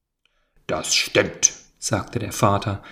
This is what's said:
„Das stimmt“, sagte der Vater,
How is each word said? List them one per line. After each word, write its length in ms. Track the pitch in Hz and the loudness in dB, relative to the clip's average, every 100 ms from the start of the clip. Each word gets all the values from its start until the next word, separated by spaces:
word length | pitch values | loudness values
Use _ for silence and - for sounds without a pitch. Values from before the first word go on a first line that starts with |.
| _ _ _ _ _ _ - | _ _ _ _ _ _ -6
„Das 280 | 87 - | -6 -2
stimmt“, 580 | - - 110 - - - - _ _ | -2 2 2 2 2 -2 -2 _ _
sagte 400 | - 104 - 113 | -2 -2 -2 -6
der 140 | 110 | -6
Vater, 500 | - 107 101 104 98 - | 2 2 4 0 -6 -8